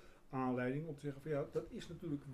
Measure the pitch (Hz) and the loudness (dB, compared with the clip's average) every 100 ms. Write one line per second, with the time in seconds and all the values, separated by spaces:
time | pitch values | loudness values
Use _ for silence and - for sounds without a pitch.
0 | - - - 131 127 123 123 139 165 143 | -14 -18 -4 2 4 4 4 2 0 -2
1 | 147 139 156 143 151 160 170 220 - 165 | -4 -4 0 2 2 0 -2 -4 -6 -6
2 | 170 143 139 | -2 -2 -2